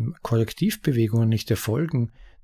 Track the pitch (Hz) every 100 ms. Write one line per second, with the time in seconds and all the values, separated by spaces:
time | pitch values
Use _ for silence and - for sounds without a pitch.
0 | 113 - - 117 110 - 196 - - 120
1 | 113 113 113 110 - 107 - 117 160 139
2 | 117 - - -